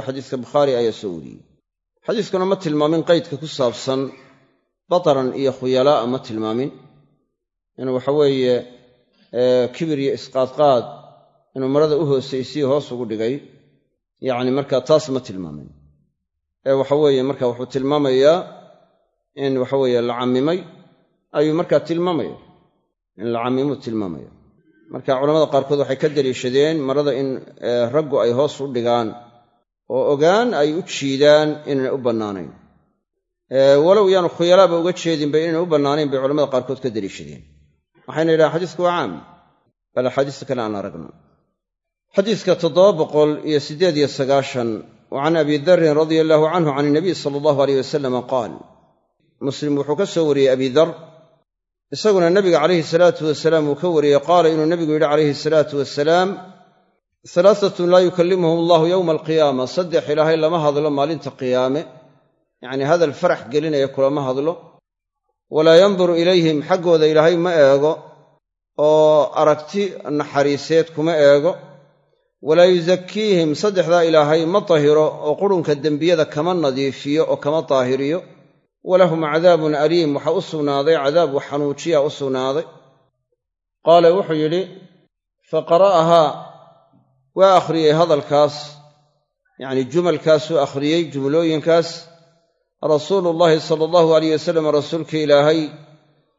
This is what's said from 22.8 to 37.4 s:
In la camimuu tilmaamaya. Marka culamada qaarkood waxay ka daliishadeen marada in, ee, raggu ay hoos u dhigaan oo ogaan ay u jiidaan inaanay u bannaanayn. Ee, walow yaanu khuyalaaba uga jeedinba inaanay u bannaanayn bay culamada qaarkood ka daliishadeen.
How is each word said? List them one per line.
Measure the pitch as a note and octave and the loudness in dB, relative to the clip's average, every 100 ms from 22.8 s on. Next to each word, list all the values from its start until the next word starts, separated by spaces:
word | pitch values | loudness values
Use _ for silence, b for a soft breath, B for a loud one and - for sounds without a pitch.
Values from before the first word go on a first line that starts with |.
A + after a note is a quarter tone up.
| _ _ _ - | _ _ _ -12
In | A2+ | -8
la | A#2 | -6
camimuu | B2 C3 C#3+ B2+ | -4 -2 -4 -6
tilmaamaya. | A#2+ A2 G2 D2 G1+ _ _ _ _ _ _ | -8 -8 -8 -12 -18 _ _ _ _ _ _
Marka | B2+ - C3 | -10 -4 -2
culamada | C#3+ D#3 C#3+ | 0 0 0
qaarkood | C#3 C3 C#3+ | 0 -2 -2
waxay | C3 C3+ | -2 -2
ka | D#3 | -2
daliishadeen | C#3+ C3 A#2+ B2+ C3 D3+ D#3+ | -2 -2 -4 -2 0 0 -2
marada | C3 C#3 D3 | -2 -2 -2
in, | B2+ C3+ B2 - - | -4 -6 -8 -12 -10
ee, | A2+ A#2+ A#2 | -4 -2 0
raggu | D3 D3+ B2+ | -2 -2 -2
ay | A#2 | 0
hoos | A#2+ D3 - | 0 -2 -4
u | C#3+ | -6
dhigaan | A#2+ A#2 A#2+ A2 - - _ _ _ _ _ _ | -4 0 0 -2 -10 -20 _ _ _ _ _ _
oo | B2 B2 | -4 -2
ogaan | C#3+ D#3+ G#3 B3 | 2 2 2 0
ay | D#3+ D3 | 0 -2
u | D#3+ | -2
jiidaan | F#3 - C#3 C3+ D3 D3+ D3+ D3+ - | -8 -8 -6 2 4 4 2 -4 -6
inaanay | C#3 C3 | -4 -4
u | C3+ | -4
bannaanayn. | A#2+ A2+ G#2 G2 D2 - _ _ _ _ _ _ _ _ _ | -4 -4 -6 -8 -12 -18 _ _ _ _ _ _ _ _ _
Ee, | C3 C#3 C#3+ | 2 4 6
walow | E3 G#3 F#3+ | 6 4 4
yaanu | F#3+ E3+ | 2 0
khuyalaaba | - E3+ F#3 F3+ E3+ | -2 4 6 6 2
uga | E3+ | -2
jeedinba | F3 E3 D#3 D3 D#3 | -4 -4 -2 -2 -2
inaanay | E3 D#3+ | -2 -4
u | F3 | 0
bannaanayn | D3+ C#3 D3+ D3 | 0 0 0 -2
bay | C3+ | -2
culamada | C3+ D3+ C#3+ | -2 -2 0
qaarkood | B2+ - B2+ | -2 -4 -6
ka | C3 | -6
daliishadeen. | G#2+ F#2+ - D2 C2+ | -6 -8 -12 -18 -20